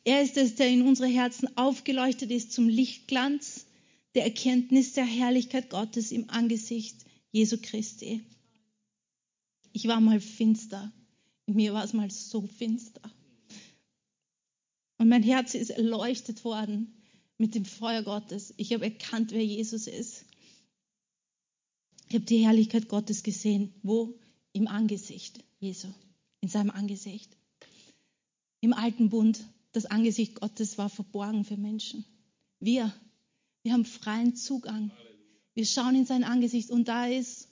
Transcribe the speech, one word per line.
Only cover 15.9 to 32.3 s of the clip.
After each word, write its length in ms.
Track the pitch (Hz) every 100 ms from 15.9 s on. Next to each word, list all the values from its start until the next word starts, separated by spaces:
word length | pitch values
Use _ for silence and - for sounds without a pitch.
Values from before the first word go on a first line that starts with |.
| 220 233 240 - 214
worden 500 | 233 214 214 208 226 - _ _ _ -
mit 180 | 220 220
dem 100 | 190
Feuer 360 | - 226 226
Gottes. 520 | 208 208 214 202 - -
Ich 160 | 208
habe 120 | 233 220
erkannt, 460 | 220 - 226 220
wer 140 | 220 214
Jesus 420 | 208 220 220 -
ist. 380 | - 247 - - _ _ _ _ _ _ _ _ _ _ _ _ _ _ _ _ _ -
Ich 60 | 226
habe 100 | 220
die 200 | 226 220
Herrlichkeit 420 | 220 220 233 220
Gottes 340 | 208 208 208
gesehen. 520 | 214 196 214 202 202 -
Wo? 340 | 196 226 226 - _ _ _
Im 140 | 196 214
Angesicht 760 | 202 214 202 - 190 - - _ _
Jesu. 300 | 196 185 190 - _ _ _ _
In 80 | 185
seinem 220 | 208 202
Angesicht. 580 | 190 202 196 202 208 - _ _ _ - _ _ _ _ _ _ _ _ _
Im 120 | 226
alten 360 | 240 233 233 220
Bund, 360 | 226 220 214 - _ _
das 120 | 226 -
Angesicht 540 | 214 226 220 220 -
Gottes 380 | 214 - 208 -
war 120 | 202
verborgen 560 | - 196 202 202 214 208
für 120 | 202
Menschen. 480 | 208 214 - 220 - _ _